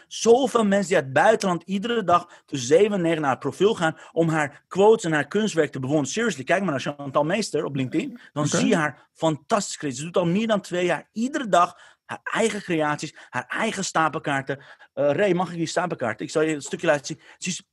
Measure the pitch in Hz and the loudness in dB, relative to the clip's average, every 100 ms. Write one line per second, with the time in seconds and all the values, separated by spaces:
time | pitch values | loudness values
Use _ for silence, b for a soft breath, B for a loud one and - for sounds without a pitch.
0 | B - 214 240 - 240 208 196 185 180 | B -2 4 6 4 2 2 2 2 0
1 | 135 135 185 220 196 170 - 196 220 240 | 2 4 4 4 0 -2 -4 -6 -2 -2
2 | 180 175 170 B _ 139 120 156 214 202 | 2 2 0 B _ -8 2 4 6 2
3 | 165 165 147 123 143 - 196 220 160 - | 0 0 0 -2 -4 0 2 2 0 -2
4 | B - 165 160 143 - _ 175 208 220 | B -2 0 0 -2 -6 _ 4 6 6
5 | 170 156 139 202 214 160 147 143 127 156 | 4 0 0 0 0 0 0 -2 -2 0
6 | 135 - 233 143 127 190 196 139 165 147 | 0 -2 -2 -4 -2 0 0 -4 -6 -8
7 | 143 143 151 208 202 147 160 139 131 151 | -4 0 0 -2 -2 -4 -4 -4 -4 -4
8 | 262 240 B 143 147 170 - 190 151 - | -6 -10 B -6 -2 0 2 2 0 -6
9 | _ _ 160 151 - 220 - - 151 120 | _ _ -2 -2 -2 -2 -2 -8 -8 -8
10 | 160 185 170 185 226 208 - 175 180 147 | -4 0 0 0 0 -2 -2 -2 -2 -2
11 | - - 240 302 247 175 175 - B B | -4 -6 -4 -4 2 4 2 -2 B B
12 | - 120 - 156 220 202 196 165 151 147 | -14 -12 -6 -2 -2 -2 -4 -2 -2 -2
13 | 156 B B 123 - - 220 196 185 175 | -8 B B -8 -6 -6 -4 -4 -4 0
14 | 156 151 156 139 131 135 B B B - | 0 -2 -4 -4 -4 -8 B B B -2
15 | 143 143 202 175 180 170 160 - 175 156 | 0 2 2 0 -2 -4 -4 -2 -4 -4
16 | 120 107 123 160 156 156 135 165 170 147 | -6 -6 -4 -2 0 -2 -6 -4 0 0
17 | - 156 B B - 170 - | -2 -12 B B -10 -10 -12